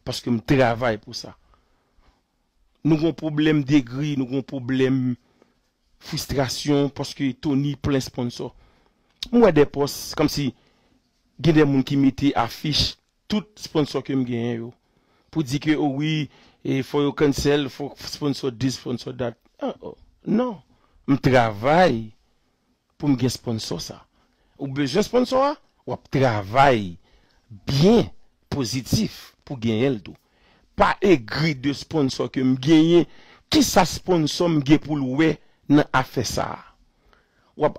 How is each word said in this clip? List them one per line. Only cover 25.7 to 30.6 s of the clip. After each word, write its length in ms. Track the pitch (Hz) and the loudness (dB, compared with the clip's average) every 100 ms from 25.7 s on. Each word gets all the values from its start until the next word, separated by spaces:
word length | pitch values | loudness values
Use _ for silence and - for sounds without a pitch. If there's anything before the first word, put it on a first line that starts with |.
| _ | _
ou 120 | - 120 | -10 -10
ap 100 | _ | _
travay 840 | 139 131 107 98 120 139 120 95 85 _ _ _ _ - 104 - | 0 2 0 0 4 4 4 0 -10 _ _ _ _ -20 -12 -4
byen, 380 | 135 180 233 110 - - _ - | 4 6 6 2 -6 -20 _ -10
pozitif, 840 | 143 120 131 113 - 185 - - _ | -6 -4 -6 -2 -2 -2 -6 -20 _
pou 140 | - 135 | -14 -6
gen 220 | 113 110 | -2 0
el 140 | 139 113 | 0 -2
tou. 160 | - - _ _ _ _ | -8 -20 _ _ _ _